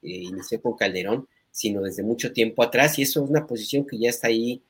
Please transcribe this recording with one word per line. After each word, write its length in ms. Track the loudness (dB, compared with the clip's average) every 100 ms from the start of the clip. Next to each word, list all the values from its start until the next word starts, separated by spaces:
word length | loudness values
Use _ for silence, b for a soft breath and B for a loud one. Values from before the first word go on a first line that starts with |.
inició 580 | -12 -10 -10 -10 -6 -4
con 160 | -2 0
Calderón, 520 | 0 0 -2 -2 -4 _ _
sino 320 | -4 -2 -2
desde 200 | -2 -2
mucho 300 | -2 -2 -2
tiempo 300 | 2 0 4
atrás, 360 | 2 6 4 4
y 40 |
eso 200 | 0 0
es 80 | 2
una 160 | 2 0
posición 400 | -6 -2 -2 -2
que 120 | 0
ya 100 | 0
está 200 | 2 2
ahí, 340 | 2 0 -4